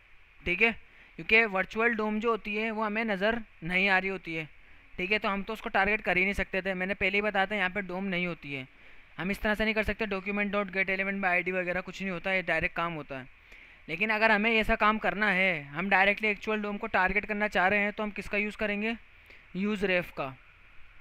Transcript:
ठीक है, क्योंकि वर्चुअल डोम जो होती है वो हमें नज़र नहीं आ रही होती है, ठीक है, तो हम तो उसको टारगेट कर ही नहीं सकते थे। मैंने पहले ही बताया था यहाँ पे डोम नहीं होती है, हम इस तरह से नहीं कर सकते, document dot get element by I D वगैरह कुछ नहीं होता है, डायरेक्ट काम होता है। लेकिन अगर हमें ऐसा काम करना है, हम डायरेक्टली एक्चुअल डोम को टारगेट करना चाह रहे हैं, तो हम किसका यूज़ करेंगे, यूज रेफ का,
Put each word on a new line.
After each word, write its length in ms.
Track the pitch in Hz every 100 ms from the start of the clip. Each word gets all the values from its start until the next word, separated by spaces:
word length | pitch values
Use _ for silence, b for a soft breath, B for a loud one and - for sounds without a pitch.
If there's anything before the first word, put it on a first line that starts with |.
| - - - -
ठीक 200 | - 180
है, 100 | 226 - B B B -
क्योंकि 260 | 160 220 226
वर्चुअल 480 | 190 185 220 233
डोम 240 | 226 214 214
जो 100 | 233
होती 240 | 220 214 208
है 140 | 226
वो 120 | 214
हमें 200 | 214 214
नज़र 360 | 226 190 202 233 220 -
नहीं 240 | 165 180 196
आ 100 | 190
रही 120 | 190
होती 240 | 190 -
है, 140 | 160 151 - B B B
ठीक 180 | - 180
है, 60 | 214
तो 100 | 214
हम 140 | 196
तो 100 | 190
उसको 160 | 220 226
टारगेट 300 | 214 196 214
कर 140 | 208 180
ही 80 |
नहीं 100 | 190
सकते 280 | 196 190 190
थे। 120 | 185
मैंने 200 | 185 185 202
पहले 220 | 196 202
ही 40 |
बताया 240 | 208 196 190
था 100 | 208
यहाँ 140 | 185
पे 120 | 185
डोम 220 | 185 180 196
नहीं 200 | 175 180
होती 280 | 165 143
है, 120 | 139 131 B B B B -
हम 120 | 175
इस 100 | 196
तरह 140 | 220
से 100 | 208
नहीं 100 | 220
कर 80 | 214
सकते, 220 | 208 208 220
document 460 | 196 190 202 208
dot 200 | 202 196
get 180 | 190 185
element 320 | 190 196 196
by 100 | 190
I 100 | 180
D 80 | 180
वगैरह 280 | 185 180 180
कुछ 180 | 190 -
नहीं 80 | 190
होता 200 | 170 190
है, 120 | 190
डायरेक्ट 320 | 175 160 170 -
काम 160 | 170
होता 240 | 160 139 135
है। 100 | 127 - B B B B -
लेकिन 220 | 165 214
अगर 200 | 214 226
हमें 200 | 208 220
ऐसा 220 | 220 208 226
काम 220 | 214 214
करना 300 | 202 180 214
है, 320 | 185 190 165 143
हम 220 | 143 196
डायरेक्टली 400 | 190 196 202 214
एक्चुअल 320 | 202 - 214
डोम 140 | 208 208
को 80 | 220
टारगेट 380 | 214 185 202 196
करना 220 | 208 208
चाह 180 | 202 180
रहे 120 | 208
हैं, 120 | 208
तो 100 | 208
हम 80 | 214
किसका 260 | 202 - 208
यूज़ 180 | 208 202
करेंगे, 400 | 214 202 214 233 - B B B B 175
यूज 280 | 208 214
रेफ 260 | 190 180 170
का, 220 | - 139 131 - - - - - -